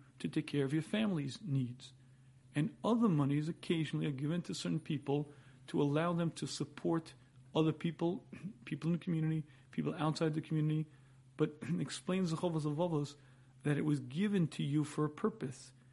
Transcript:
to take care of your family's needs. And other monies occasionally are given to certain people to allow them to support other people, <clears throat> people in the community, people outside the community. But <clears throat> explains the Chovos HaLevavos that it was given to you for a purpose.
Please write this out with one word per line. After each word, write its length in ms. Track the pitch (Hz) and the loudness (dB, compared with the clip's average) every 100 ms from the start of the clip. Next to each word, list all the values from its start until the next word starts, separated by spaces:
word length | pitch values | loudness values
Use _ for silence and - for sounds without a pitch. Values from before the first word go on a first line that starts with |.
| - - | -14 -8
to 100 | 170 | -4
take 180 | 156 151 | -2 -2
care 160 | 143 | 0
of 80 | 135 | 2
your 100 | 156 | 0
family's 560 | 151 214 214 165 139 - 214 | 0 0 0 0 -2 -6 -2
needs. 460 | 135 120 123 - - - - - - - | 0 0 -4 -16 -20 -20 -20 -20 -20 -6
And 160 | 147 156 - | -2 -2 0
other 240 | 190 233 226 | 2 4 6
monies 400 | 151 139 147 156 | 6 4 2 0
occasionally 580 | - - 165 147 151 156 | -4 0 0 0 0 -2
are 40 | |
given 320 | 131 147 170 | -2 -2 -2
to 120 | - | -4
certain 260 | 175 180 160 | -6 -2 -2
people 500 | - 143 139 147 147 - - - - | -2 -4 0 0 -2 -10 -20 -20 -4
to 140 | 165 | 0
allow 300 | 147 147 175 | 2 2 0
them 180 | 170 170 | 0 0
to 140 | - 147 | -2 -6
support 680 | - - - 170 165 - - - - - | -6 -8 -4 0 0 -2 -18 -20 -20 -2
other 180 | 156 160 | 2 2
people, 520 | 156 170 156 170 226 - - | 2 -2 0 -2 -2 -8 -12
<clears throat> 200 | 190 - | -12 -10
people 240 | - 147 156 | -8 -4 0
in 40 | |
the 60 | 170 | 0
community, 460 | - 160 156 160 - - - | 0 0 2 0 -4 -12 -10
people 240 | - 151 160 | -4 -2 0
outside 360 | 156 156 160 | 0 2 0
the 60 | 156 | 0
community. 460 | - 156 151 156 151 - - - - - | 0 2 2 2 -2 -8 -20 -20 -8 0
But 160 | 151 - 123 | 0 0 -2
<clears throat> 140 | 170 | -2
explains 500 | 151 - - 190 175 | -2 -6 -2 0 0
the 60 | 160 | 0
Chovos 260 | 180 156 | 0 0
HaLevavos 520 | 151 147 175 151 147 - - - - - | -2 0 0 0 -2 -8 -20 -20 -20 -6
that 140 | 147 143 | 0 2
it 60 | |
was 160 | 151 143 | 2 0
given 460 | 123 151 208 202 151 | 0 -2 2 4 2
to 140 | - | 0
you 220 | 151 151 | 0 2
for 200 | 147 - | 0 0
a 60 | 151 | -2
purpose. 600 | - 220 - 147 - - - - | 0 -2 -2 -8 -8 -16 -20 -20